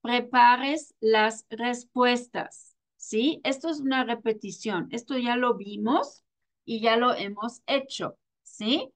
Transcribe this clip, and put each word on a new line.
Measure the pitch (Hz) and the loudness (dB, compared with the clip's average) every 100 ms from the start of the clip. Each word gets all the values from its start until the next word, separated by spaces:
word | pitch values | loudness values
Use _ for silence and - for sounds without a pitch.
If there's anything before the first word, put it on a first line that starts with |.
prepares | 233 240 247 247 240 247 269 311 - _ | 0 -2 2 6 8 6 2 -4 -6 _
las | 220 220 214 220 _ | 2 4 2 -2 _
respuestas, | 226 240 247 - 254 247 240 247 - - - - _ _ _ | -6 -4 -4 -6 2 4 2 -4 -10 -10 -14 -20 _ _ _
¿sí? | - 214 269 - | -4 0 0 0
Esto | 254 262 330 | -4 -4 -4
es | 302 | -4
una | 269 262 | -2 -2
repetición, | 233 233 226 220 196 - 214 185 170 | -2 -2 -2 -4 -8 -8 -6 -4 -4
esto | 233 - 262 | -8 -6 -4
ya | 240 240 | -2 0
lo | 247 - | 0 -2
vimos | 202 208 214 302 - - _ _ _ _ | -6 -4 0 0 -2 -12 _ _ _ _
y | - 226 | -8 -2
ya | 226 226 | 2 2
lo | 247 | 2
hemos | - 202 208 233 - - | 0 -6 -8 -10 -10 -4
hecho, | 269 269 - 160 - _ _ | -4 -4 -10 -10 -10 _ _
¿sí? | - - 214 302 523 | -20 -8 -2 -2 -4